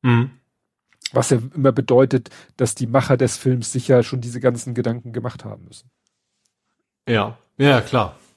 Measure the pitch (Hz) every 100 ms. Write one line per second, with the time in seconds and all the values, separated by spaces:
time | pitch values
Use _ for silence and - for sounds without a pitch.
0 | 127 120 127 - _ _ _ _ _ _
1 | - - 120 127 120 - 135 117 113 123
2 | 131 131 - - - _ 123 - 117 127
3 | 123 131 127 - 131 127 113 131 - 127
4 | 117 127 120 120 127 120 127 120 117 117
5 | 120 117 104 - 110 104 - - _ _
6 | _ _ _ _ _ _ _ _ _ _
7 | - 113 104 113 _ _ 139 131 - 127
8 | 95 - _